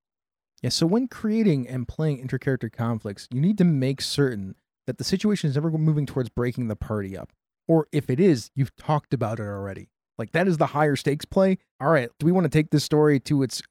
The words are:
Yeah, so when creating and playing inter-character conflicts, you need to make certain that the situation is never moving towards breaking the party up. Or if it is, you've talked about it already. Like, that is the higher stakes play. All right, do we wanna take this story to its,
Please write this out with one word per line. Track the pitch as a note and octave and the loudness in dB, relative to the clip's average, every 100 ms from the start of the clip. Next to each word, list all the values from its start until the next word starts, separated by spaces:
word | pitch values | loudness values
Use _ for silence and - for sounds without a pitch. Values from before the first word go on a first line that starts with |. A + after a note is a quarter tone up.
| _ _ _ _ _ _ | _ _ _ _ _ _
Yeah, | B2+ | -6
so | - E3 | 0 2
when | A3+ C4 | 2 -2
creating | - A3 A3 G#3 C#3 A#2+ | -4 -2 2 2 2 -2
and | B2+ A#2 | -6 -8
playing | - D#3 C3 | -4 -2 -2
inter-character | C3 C3 C#3 C3 A2 | -4 -4 -2 -2 -4
conflicts, | - A#2 A2+ G#2+ G2 - | -4 -4 -2 -6 -12 -8
you | B2 | 0
need | F3 G#3 | 0 4
to | |
make | F3 C#3+ C3 C#3 | 4 4 0 -2
certain | - - C3+ G#2+ F#2+ - _ _ - | -4 0 0 -2 -8 -14 _ _ -10
that | - | -8
the | |
situation | - F#3+ G#3+ G3+ D3+ | -4 -2 0 0 0
is | C#3 | 0
never | D#3+ | 0
moving | D#3 D#3 D3+ C3+ | 0 2 0 -2
towards | C3+ B2 | -4 -4
breaking | - B2 B2+ A#2 | -2 -4 -2 -4
the | G#2+ | -6
party | - G#2+ G2 F#2+ | -6 -6 -6 -10
up. | - _ _ _ - | -14 _ _ _ 0
Or | E3 - | 2 2
if | D3 - | -4 -2
it | C3 | 2
is, | G3 B2 - | 4 4 -2
you've | C3+ C3+ - | -4 -4 -4
talked | - D3+ - | -2 -2 -2
about | B2 A2 A2+ | -4 -4 -6
it | |
already. | G#2 G2+ G2 F#2+ F#2+ _ _ - | -8 -8 -10 -12 -16 _ _ -12
Like, | A2 | -4
that | E3 F#3+ | 0 2
is | D3+ | 2
the | C#3+ | 0
higher | D3 D3+ C#3 | 2 2 2
stakes | D3 D3+ | -2 -4
play. | - G3 F#3+ F#3 _ _ | -2 2 2 2 _ _
All | C#3 | 2
right, | D#3 A#2+ - | 2 0 0
do | D#3 | 2
we | |
wanna | F3+ D#3+ | 2 4
take | D#3 D3+ | 2 2
this | D3+ | 0
story | - D3+ D3+ C#3 | 2 4 4 4
to | - C#3+ | 2 0
its, | C3 - - | 0 -4 -10